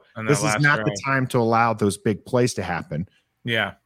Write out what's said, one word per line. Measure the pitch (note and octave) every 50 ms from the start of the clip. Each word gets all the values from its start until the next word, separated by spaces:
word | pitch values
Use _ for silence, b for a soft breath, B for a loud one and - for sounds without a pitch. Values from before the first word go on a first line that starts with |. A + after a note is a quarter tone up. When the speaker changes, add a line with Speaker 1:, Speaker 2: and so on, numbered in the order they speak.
| b b b
Speaker 1:
And | A#2 A2
that | A2
Speaker 2:
this | D3 C#3
is | -
Speaker 1:
last | G#2+ G#2+ G#2
Speaker 2:
not | D3 C#3+ D3 A2
the | G#2+
Speaker 1:
drive. | G#2 G#2 G2+ -
Speaker 2:
time | C3+ C3+ C3+ B2+
to | B2+ -
allow | B2 A#2 A2+ A#2 A2+ A#2 A2+ A2
those | G#2 G#2+ G2+ F#2+
big | - - A2+ G2+ - -
plays | - - B2 B2 A#2 -
to | - F#2
happen." | F2+ E2+ D#2+ D2+ - D#2 D2+ F#2+ - _ _ _ _ _ _ -
Speaker 1:
Yeah. | A#2+ A#2 A2 G#2 F#2+ - _ _